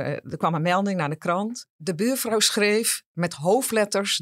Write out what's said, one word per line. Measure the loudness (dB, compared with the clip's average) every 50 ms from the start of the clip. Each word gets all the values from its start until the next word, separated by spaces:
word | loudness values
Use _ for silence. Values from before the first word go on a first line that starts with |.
| 0 -2 -4 -6 -8 -10
er | -8 -2
kwam | 0 0 2
een | 2
melding | 2 2 2 2 2 0 0 0
naar | 0 -2
de | -4 -4
krant. | -2 -2 0 0 -2 -4 -6 -10 -14 _ _
De | -10 -6 -6 -2
buurvrouw | 0 0 0 0 0 -2 0 0 2
schreef | 2 2 2 2 2 2 2 2 0 0 -2 -4 _ _ -6
met | -4 -4 -4 -4
hoofdletters: | -2 2 2 2 2 2 2 2 2 2 2 0 -2 0 0 -2 -4